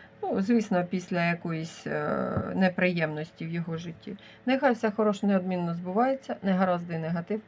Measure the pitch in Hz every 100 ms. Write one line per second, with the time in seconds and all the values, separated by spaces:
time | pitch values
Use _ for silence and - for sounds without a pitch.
0 | - - 392 196 196 233 202 180 175 185
1 | - 175 170 170 170 160 165 - 147 151
2 | 151 143 127 - - 180 190 180 185 170
3 | 156 151 160 - 160 170 170 165 170 -
4 | - - - - 247 262 277 233 220 208
5 | 214 202 202 196 180 180 170 170 180 196
6 | 262 269 - 233 190 185 185 175 175 160
7 | 160 170 170 214